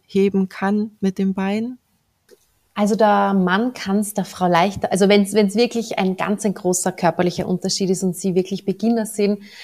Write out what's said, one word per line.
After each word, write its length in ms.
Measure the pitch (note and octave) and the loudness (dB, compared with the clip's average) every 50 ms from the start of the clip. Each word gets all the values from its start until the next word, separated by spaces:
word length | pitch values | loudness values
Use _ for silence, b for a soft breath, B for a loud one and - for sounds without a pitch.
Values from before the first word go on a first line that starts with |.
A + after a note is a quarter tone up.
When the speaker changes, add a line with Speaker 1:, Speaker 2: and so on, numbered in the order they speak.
| _ | _
Speaker 1:
heben 440 | _ - G3 G3 G3 F#3+ G3 F#3+ F#3 | _ 0 2 2 4 2 0 -2 -2
kann 420 | - - F#3+ G3 G#3 G#3 G#3+ A3 _ - | -4 -4 -2 0 0 0 -2 -4 _ -4
mit 180 | G3 G3 F#3+ | -4 -2 0
dem 160 | - F#3+ F#3+ F#3+ | 0 -2 -2 -2
Bein? 440 | G3 F#3+ G3 G3+ A3 A3+ B3 B3+ - _ _ _ _ _ _ _ _ _ _ - _ _ _ _ _ _ _ - | -2 -2 -2 -2 -4 -4 -6 -10 -14 _ _ _ _ _ _ _ _ _ _ -20 _ _ _ _ _ _ _ -2
Speaker 2:
Also 220 | G#3 G#3 G3+ A3 | 0 0 2 4
der 380 | G3 A3 G#3 G3+ G3+ G3+ G3 G3 | 4 4 4 4 4 4 2 2
Mann 400 | G3 F3+ F3 F#3 G3+ A#3+ B3+ B3 | 2 2 2 2 0 0 -2 -4
kann's 400 | - - G3 F#3+ G#3+ G#3 G3+ - | -6 -4 -2 0 0 0 -2 -4
der 100 | G3+ F#3 | -6 -6
Frau 220 | - - - F#3 | -6 -4 -2 0
leichter, 460 | F3 F3 E3 F3+ G3+ F#3+ - - - | 2 4 4 2 2 -2 -4 -4 -2
also 180 | - F3 G3+ F#3+ | 2 2 4 6
wenn's, 240 | G#3 G#3 G3 G3 G3+ | 6 4 4 2 2
wenn's 220 | G#3+ G#3 G3 G3 | 2 2 2 2
wirklich 420 | A3+ A#3+ A#3+ - A#3 A3+ - - | 0 0 0 0 -6 -6 -4 -4
ein 180 | - G3 F#3+ F#3 | -2 -2 -2 -2
ganz 300 | - - - G#3+ G3 - | -2 -2 -4 -4 -2 -2
ein 80 | G3+ F3+ | -4 -4
großer 380 | - - F3+ F3+ - - F#3 | -2 -2 -2 -2 0 -2 -4
körperlicher 560 | F3+ - F#3 E3+ - - F3 F3+ - G3 - | -4 0 0 0 2 2 -2 -2 -2 -4 -4
Unterschied 420 | - F#3 F3 - F#3+ - - G3 F3+ | -2 -4 -2 -2 -4 -2 -2 0 -2
ist 140 | F#3+ E3+ F#3+ | -2 0 -2
und 120 | F#3 E3+ | -4 -4
sie 200 | - - F#3+ F3 | -2 -4 0 0
wirklich 300 | F#3 F3+ - G3 F#3 - | 0 -2 -2 -6 -6 -4
Beginner 420 | G3 F#3 - A3 A#3 A#3+ A3+ G#3+ | -6 -4 -2 0 0 0 0 -2
sind, 320 | G#3+ - - G3+ G3+ G#3 G3+ G3+ B B B | -4 -2 -2 0 0 0 -2 -6 B B B